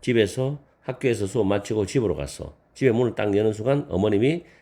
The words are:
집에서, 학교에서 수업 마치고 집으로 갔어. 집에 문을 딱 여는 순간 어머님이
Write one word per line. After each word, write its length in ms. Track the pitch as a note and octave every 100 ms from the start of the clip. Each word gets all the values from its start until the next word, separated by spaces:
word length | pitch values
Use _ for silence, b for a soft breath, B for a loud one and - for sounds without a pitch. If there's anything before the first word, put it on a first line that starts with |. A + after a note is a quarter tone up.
집에서, 600 | - A#2 G2+ - C3 D3 _ _
학교에서 440 | - B2+ C3+ A2 G2
수업 200 | A#2+ G2
마치고 400 | G2+ - G#2+ G2
집으로 280 | C#3 A2
갔어. 420 | D2 C#2+ - - - _ -
집에 140 | C3
문을 240 | A2+ B2
딱 200 | G#2 G#2
여는 180 | G2+ A2
순간 340 | G#2+ A2 C#3+ -
어머님이 560 | F2 G#2+ G2+ B2 E3+ B B